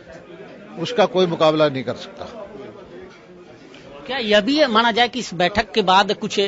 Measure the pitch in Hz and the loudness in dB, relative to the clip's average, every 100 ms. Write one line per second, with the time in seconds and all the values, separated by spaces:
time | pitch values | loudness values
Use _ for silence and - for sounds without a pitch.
0 | - - - - - - - - 170 - | -20 -20 -20 -20 -20 -20 -18 -10 -6 0
1 | 185 185 180 147 156 156 151 131 117 113 | 0 2 0 2 2 4 0 0 -8 -10
2 | - - - - - 135 135 - - 359 | -12 -16 -16 -16 -16 -16 -18 -20 -20 -20
3 | 370 - - 359 - - - - - - | -20 -20 -20 -20 -20 -20 -20 -20 -20 -18
4 | - 262 214 208 202 294 277 220 233 220 | -10 -6 2 2 4 2 4 4 2 2
5 | 240 254 - 170 180 190 220 226 185 190 | 0 -2 -8 -2 0 0 -2 -2 4 4
6 | 196 - 208 - | 2 -2 -4 -2